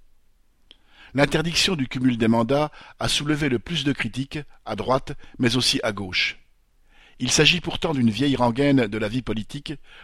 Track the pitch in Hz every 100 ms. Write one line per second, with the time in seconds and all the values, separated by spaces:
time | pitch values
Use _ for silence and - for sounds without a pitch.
0 | - _ _ _ _ _ - _ _ -
1 | - 127 143 160 165 156 - 170 127 131
2 | 127 117 113 117 117 139 151 - - -
3 | 120 - 147 147 151 117 - 165 139 -
4 | 220 127 139 156 - - - 113 104 131
5 | - 135 - - 123 127 - - 113 98
6 | 95 87 - - _ _ _ _ _ -
7 | - - 127 139 151 175 170 - 175 139
8 | 117 107 143 123 120 113 143 135 107 107
9 | 107 123 113 107 104 147 156 143 - -